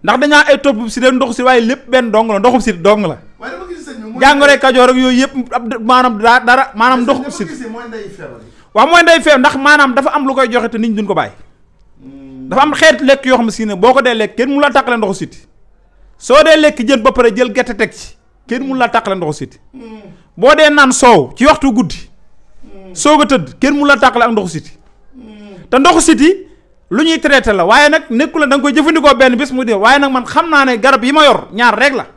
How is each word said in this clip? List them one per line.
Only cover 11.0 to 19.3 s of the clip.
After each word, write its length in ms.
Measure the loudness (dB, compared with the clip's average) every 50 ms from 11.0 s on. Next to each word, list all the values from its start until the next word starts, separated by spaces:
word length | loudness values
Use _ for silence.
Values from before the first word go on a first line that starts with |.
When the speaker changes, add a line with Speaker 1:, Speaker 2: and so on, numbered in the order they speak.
| -4
Speaker 1:
ko 80 | -4 -4
bàyyi. 180 | -4 -4 -6 -10 -20 -20 -20 _ _ _ _ _ _ _ _ _ _
Speaker 2:
Hmm. 460 | -20 -20 -20 -20 -20 -20 -20 -18 -12 -6
Speaker 1:
Dafa 140 | 0 0
am 120 | 0 0 0
xeetu 300 | 2 2 2 2 2 2
lekk 200 | 2 2 2 2
yoo 100 | 0 0
xam 100 | 0 0
ne 40 | -4
si 120 | -4 -6 -6
ne 80 | -6 -4
boo 160 | 0 2 2
ko 100 | 4 2
dee 120 | 2 0 -2
lekk, 220 | -2 -4 -4 -2
kenn 140 | -4 -4 -2
mu 100 | 0 0
la 100 | 0 0
tàqale 260 | 0 -2 -2 -2 -4
ndoxu 180 | -4 -4 -6 -6 -8
siti. 200 | -10 -14 -14 -20 -20 _ _ _ _ _ _ _ _ _ _ _ -20 -20 _ _
Soo 240 | -4 2 4 4 6
dee 120 | 4 4 4
lekk 180 | 4 0 0 -2
jën 220 | -2 -2 -2 0
ba 100 | 0 -2
pare 180 | -2 0 0 0 0
jël 160 | 0 -4 -2 -2
gerte 220 | -6 -6 -6 -4
teg 160 | -6 -6 -6
ci, 240 | -6 -18 -20 -20 -20 _ _ _ _ _ _ -8
kenn 180 | -8 -6 -6
mu 80 | -6 -2
la 120 | -2 -2 0
tàqale 260 | -2 -2 -2 -2 -6
ndoxu 160 | -6 -6 -8